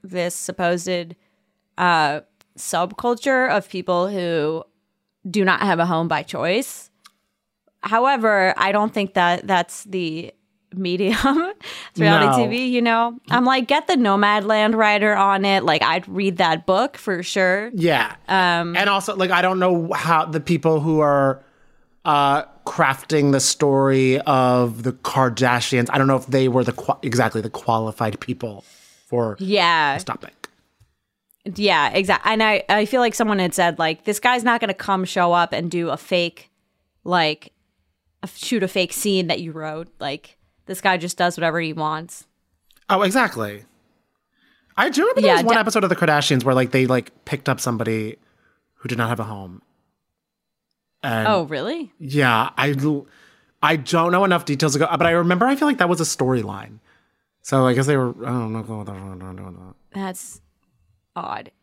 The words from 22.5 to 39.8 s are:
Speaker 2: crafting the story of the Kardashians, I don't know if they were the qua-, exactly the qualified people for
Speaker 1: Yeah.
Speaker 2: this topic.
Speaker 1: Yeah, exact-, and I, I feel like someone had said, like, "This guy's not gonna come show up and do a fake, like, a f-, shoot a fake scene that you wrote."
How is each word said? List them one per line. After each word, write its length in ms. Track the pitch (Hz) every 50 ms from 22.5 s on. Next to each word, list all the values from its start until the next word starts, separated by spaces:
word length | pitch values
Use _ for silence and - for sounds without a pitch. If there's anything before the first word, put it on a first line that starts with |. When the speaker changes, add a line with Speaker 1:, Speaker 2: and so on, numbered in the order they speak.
| - - -
Speaker 2:
crafting 640 | - - - 156 135 135 135 - - 160 151 143 143 139
the 80 | 135
story 800 | - - - - 156 143 139 135 135 135 135 135 131 131 131 143
of 600 | - 156 139 131 127 127 123 127 123 120 110 117 113
the 100 | 123 120
Kardashians, 960 | - - - - 139 131 123 113 101 131 123 123 120 - - 135 123 120 -
I 80 | - 143
don't 80 | 135
know 100 | 139 135
if 100 | 127 131
they 220 | - 127 131 131 127
were 140 | 120 127 120
the 80 | 120 -
qua-, 260 | - - - - - -
exactly 380 | 131 110 120 117 110 - 110
the 100 | 104 110
qualified 720 | - - - - 113 110 110 110 107 - 117 110 104 -
people 420 | - 127 123 - - 110 101 98 - _ - _ _ _ _ _ _
for 300 | - 123 120 117 110 101 -
Speaker 1:
Yeah. 540 | 190 185 208 202 175 170 170 160 151 143 139
Speaker 2:
this 100 | 165 185
topic. 300 | - - - - - _ _ - - _ _ _ _ _ _ _ _ _ _ _ _ _ _ _ _ _ _ - - 175
Speaker 1:
Yeah, 360 | 196 214 202 175 156 143 113
exact-, 360 | 107 185 190 190 185 - -
and 160 | 202 220 220 220
I, 200 | 214 214 - - -
I 160 | 196 214 214
feel 160 | 202 - 254
like 140 | 240 226 214
someone 240 | - 233 214 208 196
had 160 | 185 175 -
said, 240 | - 175 170 156 165
like, 260 | 160 160 165 - -
"This 160 | 214 208 208
guy's 240 | - 247 254 247 233
not 160 | 247 233 233
gonna 140 | 233 202 190
come 320 | - - - 196 185 185
show 260 | - - 190 175 175 175
up 220 | 175 170 165 -
and 160 | 120 170 170
do 180 | 165 170 170 160
a 80 | 135
fake, 540 | 151 - - 190 175 175 170 - - - _ _ _ _ _ _ _ _ _ _ _ -
like, 480 | - 180 175 160 156 151 - - - _ _ _ _ _ _ _ _ _ _ _ _ _ - -
a 20 |
f-, 120 | 180 -
shoot 260 | - - - 247 214 185
a 60 | 185
fake 240 | - 196 180 170 -
scene 360 | - - 208 196 185 180 165
that 120 | 156 -
you 120 | 170 160 151
wrote." 360 | 160 156 156 156 160